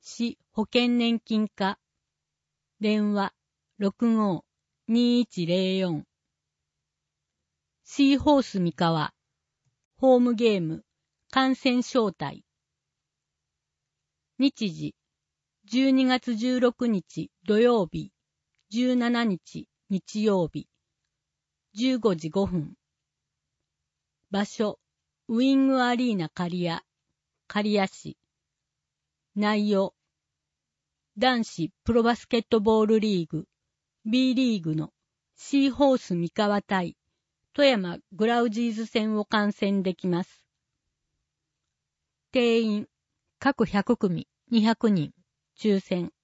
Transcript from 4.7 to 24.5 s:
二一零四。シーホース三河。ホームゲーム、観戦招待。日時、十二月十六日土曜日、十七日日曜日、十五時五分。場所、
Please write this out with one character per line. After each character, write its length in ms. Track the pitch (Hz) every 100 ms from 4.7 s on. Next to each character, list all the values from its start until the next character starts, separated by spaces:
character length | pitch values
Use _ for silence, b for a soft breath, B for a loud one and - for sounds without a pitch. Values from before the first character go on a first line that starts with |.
| _ -
二 320 | 226 240 240
一 260 | 240 -
零 320 | 165 180 185 190
四。 300 | 190 151 - _ _ _ _ _ _ _ _ _ _ _ _ _ _ _ _ _
シ 320 | _ - 277
ー 40 | 277
ホ 180 | 294 285
ー 40 |
ス 180 | 247 196
三 120 | 175
河。 400 | - 170 165 151 _ _ _ _ _ _ _ _ _
ホ 220 | 262 254
ー 20 |
ム 140 | 247 226
ゲ 220 | 233 202
ー 40 |
ム、 220 | 165 160 _ _ _ _ _
観 240 | - 262 262
戦 220 | 262 247
招 360 | 240 262 214 -
待。 280 | 143 - _ _ _ _ _ _ _ _ _ _ _ _ _ _ _ _ _ _ _ _
日 340 | 269 - 214
時、 220 | 156 151 - _ _ _ _ _ _
十 260 | _ 247 269
二 140 | 262
月 320 | 262 254 - 220
十 240 | 247 254
六 260 | 240 - 240
日 460 | 208 - - - _
土 140 | - 208
曜 280 | 240 240 175
日、 260 | 165 151 _ _ _ _ _ _
十 260 | 214 254
七 300 | 254 240 240
日 420 | 233 180 - 160 - _ _
日 340 | 190 - 214
曜 240 | 214 196 160
日、 220 | 147 - _ _ _ _ _ _ _ _ _ _
十 240 | 202 254 254
五 160 | 220
時 160 | 175 160
五 160 | 196 196
分。 300 | 180 147 - _ _ _ _ _ _ _ _ _ _ _ _ _ _ _
場 140 | 196
所、 340 | 208